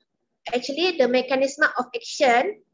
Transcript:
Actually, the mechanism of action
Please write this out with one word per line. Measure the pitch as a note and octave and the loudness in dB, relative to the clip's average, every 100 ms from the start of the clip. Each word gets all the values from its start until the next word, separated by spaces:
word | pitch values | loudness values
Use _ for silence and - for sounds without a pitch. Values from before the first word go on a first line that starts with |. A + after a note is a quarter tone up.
| _ _ _ _ - | _ _ _ _ -6
Actually, | B3 B3 C#4+ F#4 E4+ | -6 -4 -2 -2 0
the | A#3+ | 2
mechanism | B3+ C4 C4+ C4+ C#4+ C4+ - | 2 0 0 0 0 -2 0
of | B3 | -6
action | A#3 - - C#4 A#3 F4+ G#4 _ | -8 -10 0 4 4 2 -6 _